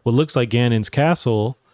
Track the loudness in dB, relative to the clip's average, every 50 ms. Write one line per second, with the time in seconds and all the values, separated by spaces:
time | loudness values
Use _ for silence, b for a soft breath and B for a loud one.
0 | -4 0 0 0 0 0 0 -2 -2 0 0 0 2 2 2 0 -2 -2 -2 0
1 | 2 2 0 0 0 0 0 0 -2 -4 -6 -10 b b